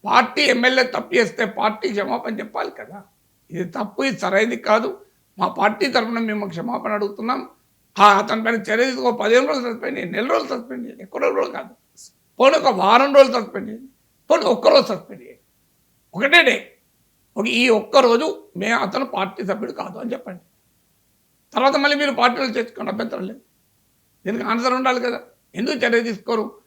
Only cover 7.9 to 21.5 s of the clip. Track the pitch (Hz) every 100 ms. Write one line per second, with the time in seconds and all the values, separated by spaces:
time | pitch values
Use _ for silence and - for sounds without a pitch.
7.9 | - 208 196 214 220 226 233 - 220 262
8.9 | 254 247 - 202 240 285 285 240 220 -
9.9 | 269 180 196 254 339 269 254 233 254 233
10.9 | - 196 247 - - - - - - _
11.9 | _ - _ _ - 262 302 269 196 185
12.9 | 240 277 277 262 247 208 202 214 220 269
13.9 | _ _ _ _ - - 240 - 285 -
14.9 | 190 - - - - _ _ _ _ _
15.9 | _ _ 175 277 339 285 - - _ _
16.9 | _ _ _ _ - 220 233 254 220 214
17.9 | 285 254 233 320 392 - 180 208 233 196
18.9 | 262 269 - 190 - 202 202 220 - -
19.9 | - 240 254 247 180 _ _ _ _ _
20.9 | _ _ _ _ _ _